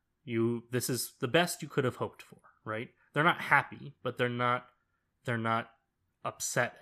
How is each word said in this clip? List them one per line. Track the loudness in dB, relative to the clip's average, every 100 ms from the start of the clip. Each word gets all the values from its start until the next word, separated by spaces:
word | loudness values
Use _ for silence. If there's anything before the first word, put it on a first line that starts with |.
| _ _ -4
You, | 0 0 0 -4
this | -4 -2
is | -4 -6 -6
the | 0
best | 2 2 -2
you | -6
could | -2
have | -2 -2
hoped | -6 -8
for, | -20 -20 -20 _
right? | -8 -8 -8 _ _
They're | 2
not | 2 2
happy, | 4 4 4 -6 -16 -8
but | -6 0
they're | 0
not, | 2 2 0 -2 _ _ _ _ _ -4
they're | -2
not | 0 0 -2 _ _ _ _ _
upset | -10 -6 -2 0 0 -4